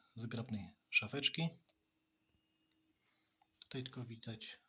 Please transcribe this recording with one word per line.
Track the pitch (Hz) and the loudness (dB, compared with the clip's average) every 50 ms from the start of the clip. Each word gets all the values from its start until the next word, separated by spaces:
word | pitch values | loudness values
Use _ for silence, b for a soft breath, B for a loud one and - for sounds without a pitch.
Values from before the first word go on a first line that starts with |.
| B B B | B B B
zgrabnej | 113 117 113 123 117 113 - 113 101 92 85 - _ _ - | -6 -4 -2 -2 -2 0 0 -2 -2 -2 -4 -10 _ _ 4
szafeczki. | - - 110 - 139 143 135 - - 165 165 165 - - _ - - _ _ _ _ _ _ _ _ _ _ _ _ _ _ _ _ _ _ _ _ _ _ _ _ _ b b b b b b b b b b _ - | 4 4 4 4 2 4 4 4 4 4 2 2 0 -4 _ -20 -20 _ _ _ _ _ _ _ _ _ _ _ _ _ _ _ _ _ _ _ _ _ _ _ _ _ b b b b b b b b b b _ -14
Tutaj | - - - 131 127 | -10 -6 -4 -4 -4
tylko | - - 131 120 | -4 -4 -6 -6
widać | 117 113 113 - 120 110 110 - - - - _ | -6 -6 -8 -6 -8 -6 -6 -8 -10 -10 -12 _